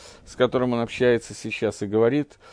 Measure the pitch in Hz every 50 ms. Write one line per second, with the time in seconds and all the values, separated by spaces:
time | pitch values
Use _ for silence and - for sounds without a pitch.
0 | - - - - - - - - 127 123 147 131 127 123 120 117 117 113 - -
1 | 123 123 120 113 - - 104 - - - - - 113 104 - - - 101 104 110
2 | 113 120 135 147 143 - - _ _ -